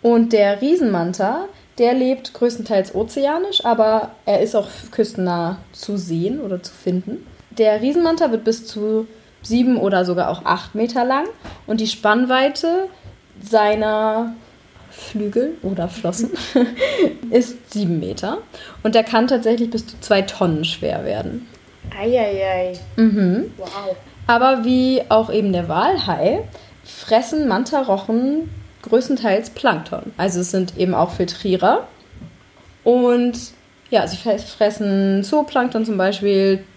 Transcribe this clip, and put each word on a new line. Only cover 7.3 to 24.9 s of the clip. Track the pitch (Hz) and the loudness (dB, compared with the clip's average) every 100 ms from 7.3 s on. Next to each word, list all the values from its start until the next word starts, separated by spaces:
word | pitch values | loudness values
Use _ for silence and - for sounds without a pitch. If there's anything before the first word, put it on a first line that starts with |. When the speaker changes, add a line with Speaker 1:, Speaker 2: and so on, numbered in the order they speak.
| - - | -20 -18
Speaker 1:
Der | - 214 214 | 2 2 4
Riesenmanta | 247 311 330 330 320 | 2 2 2 2 2
wird | 226 226 | 2 0
bis | 226 - | -2 -6
zu | 214 208 220 220 - _ _ | -6 -2 -2 -2 -12 _ _
sieben | - 233 254 240 | -2 2 4 4
oder | 196 190 180 | 2 2 2
sogar | 175 - | 0 0
auch | 175 - | -2 0
acht | 180 - | -2 -2
Meter | 208 233 240 247 | -4 -2 0 0
lang. | 269 349 466 - - - | 0 -2 -8 -18 -18 -6
Und | 220 | -4
die | 220 | -4
Spannweite | - 208 220 254 262 269 285 330 349 381 - - - _ - | -2 2 2 2 2 2 0 0 0 -2 -10 -20 -20 _ -18
seiner | 196 220 208 214 214 214 220 220 233 226 - - - - - | 0 2 4 2 0 0 0 0 -4 -8 -18 -20 -20 -20 -20
Flügel | - - 208 208 226 269 330 | -18 -10 -6 -2 0 -2 -4
oder | 185 190 175 | -6 -4 -6
Flossen | - 170 180 233 381 - | -4 -6 -4 -4 -6 -2
<laughs> | 262 240 - 539 554 359 - 233 | 0 0 0 -2 2 0 -2 0
ist | 226 247 - - | 2 2 -6 -8
sieben | 208 190 165 | -4 -2 -2
Meter. | 92 101 196 330 - - - - | -4 -6 -6 -8 -10 -20 -20 -4
Und | 220 226 | 2 2
er | |
kann | 220 226 247 | 2 0 2
tatsächlich | 254 226 233 233 | 2 2 0 0
bis | 226 - | -4 -8
zu | - | -14
zwei | - 196 | 0 0
Tonnen | 196 - 180 156 165 | 0 -2 0 0 -4
schwer | - - - - | -4 -4 -4 -4
werden. | - - 240 - - - - - - | -4 -6 -8 -12 -20 -20 -18 -16 -6
Speaker 2:
Eieiei. | 214 247 214 196 190 185 180 180 - - | 0 2 0 0 -2 -2 -2 -6 -10 2
Speaker 1:
Mhm. | 226 202 185 196 427 - | 4 4 2 2 -2 -10
Speaker 2:
Wow. | - 196 196 185 - - - | -12 -8 -6 -8 -10 -10 2
Speaker 1:
Aber | 233 262 254 | 4 4 2
wie | 226 254 254 | 2 2 2